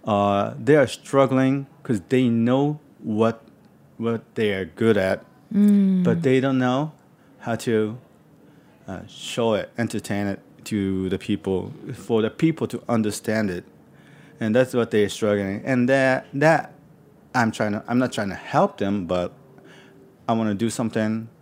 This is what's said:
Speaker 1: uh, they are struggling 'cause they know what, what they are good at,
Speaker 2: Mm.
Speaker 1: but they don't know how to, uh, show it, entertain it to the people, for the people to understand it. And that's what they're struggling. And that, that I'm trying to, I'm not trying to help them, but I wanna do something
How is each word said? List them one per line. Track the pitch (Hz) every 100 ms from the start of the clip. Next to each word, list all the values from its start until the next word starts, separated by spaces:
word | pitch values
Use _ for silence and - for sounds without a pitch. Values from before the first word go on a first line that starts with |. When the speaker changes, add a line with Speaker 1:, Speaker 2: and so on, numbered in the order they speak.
Speaker 1:
uh, | - 104 101 101 107 131
they | 117 151
are | 123
struggling | - - 139 135 131 131 139 135 -
'cause | - 110 -
they | 131 127
know | 117 117 131 143 151 _ _
what, | - 107 113 113 - _ _ _ _ -
what | 117 113 - -
they | 107
are | 95 87
good | 82 113 101
at, | 95 98 - - _
Speaker 2:
Mm. | 196 208 202 196 185
Speaker 1:
but | 180 170
they | 139 131
don't | 135 131
know | 127 131 156 - _ _ _ _
how | - 113
to, | - 110 107 120 - _ _ _ - - _ _ -
uh, | 90 -
show | - - - 113
it, | 104 85 -
entertain | 110 107 - 101 101
it | 95 - - -
to | 107 98 95 95
the | 92
people, | - 101 - 92 98 - -
for | 117 - 113
the | 110
people | - 160 156 113
to | 117 -
understand | 117 107 101 - 110 104
it. | 87 - - - - - - - -
And | 113 113
that's | 127
what | 123 113
they're | 110 101
struggling. | - 110 104 98 101
And | - 127 123
that, | 135 131 131 -
that | 139 151 160 - - - - - - -
I'm | 127 113
trying | - 107
to, | 104 -
I'm | 120
not | 127
trying | - 101
to | 87 - 143
help | 196 -
them, | 98 101 82
but | 90 87 - - - - - - - - _ -
I |
wanna | 113 110 98
do | 113
something | - 113 113 107 110 113 _